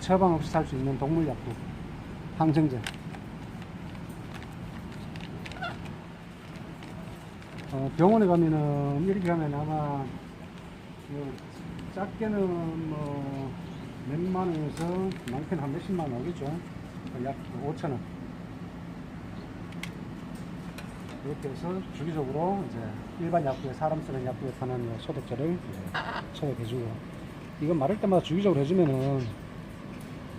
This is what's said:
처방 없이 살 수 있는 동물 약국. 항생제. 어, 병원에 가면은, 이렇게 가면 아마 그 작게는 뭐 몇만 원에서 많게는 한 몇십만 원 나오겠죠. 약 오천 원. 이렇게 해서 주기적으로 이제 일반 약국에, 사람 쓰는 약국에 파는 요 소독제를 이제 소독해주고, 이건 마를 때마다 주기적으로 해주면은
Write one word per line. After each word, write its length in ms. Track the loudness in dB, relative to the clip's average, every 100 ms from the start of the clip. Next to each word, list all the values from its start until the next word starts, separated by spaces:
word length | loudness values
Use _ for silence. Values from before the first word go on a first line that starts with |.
처방 340 | 6 8 8
없이 160 | 6 4
살 140 | 2 4
수 80 |
있는 240 | 2 2 2
동물 280 | 4 4 4
약국. 260 | 0 -4 -6 -6 -8 -8 -8 -10 -8 -8 4
항생제. 420 | 6 8 6 4 -2 -6 -8 -8 -8 -10 -10 -10 -10 -10 -8 -8 -8 -10 -8 -8 -10 -8 -8 -8 -8 -8 -8 -8 -8 -8 -8 -6 -6 -6 -8 -10 -12 -14 -14 -14 -12 -10 -10 -10 -10 -10 -10 -10 -12 -14 -12 -12 -6
어, 180 | -2 0 8
병원에 280 | 10 10 10
가면은, 800 | 8 8 6 6 4 4 4 4
이렇게 220 | 4 4
가면 240 | 4 2
아마 520 | 0 0 0 0 0 -4 -8 -10 -12 -12 -12 -12 -12 -12 -12 -8
그 280 | -6 -6 -8 -10 -10 -10 -8 -8
작게는 920 | -6 -6 -2 0 4 4 2 0 -2 -2
뭐 640 | -2 -2 -2 -2 -2 -4 -6 -8 -8 -8 -8 -4
몇만 400 | 0 2 2 2
원에서 380 | 2 0 0 0 2 2 0 -4
많게는 320 | -4 0 0
한 100 | 0
몇십만 360 | -2 0 0 0
원 20 |
나오겠죠. 320 | 0 -2 -2 -2 -4 -6 -10 -10 -10 -8 -4
약 120 | -4 -4 -6 -4
오천 280 | -2 -2 -2
원. 100 | -2 -4 -8 -8 -8 -10 -8 -8 -8 -10 -10 -10 -10 -10 -10 -10 -10 -8 -8 -8 -8 -8 -8 -8 -8 -8 -8 -10 -10 -10 -10 -10 -8 -6
이렇게 220 | -4 -4
해서 240 | -4 -2 -2 -4
주기적으로 680 | -4 -2 -2 0 0 2 0 -2
이제 80 | -4 -4 -6 -8 -4
일반 240 | 2 4
약국에, 300 | 4 0 -4
사람 260 | 0 0 0
쓰는 220 | 0 -2
약국에 260 | -2 -2 -4 -4
파는 280 | -2 -2 -2
요 120 | -4
소독제를 580 | -4 -4 -4 0 0 0 -2
이제 300 | -6 -4 -4 -2 -4 -6
소독해주고, 580 | -2 -2 0 -2 -2 -2 -4 -8 -10 -10 -10 -10 -2
이건 180 | 2 6
마를 220 | 4 4
때마다 220 | 6 6
주기적으로 400 | 6 4 6 6
해주면은 640 | 6 6 6 6 4 2 0 -4 -10 -10 -10 -10 -10 -10 -10 -10 -10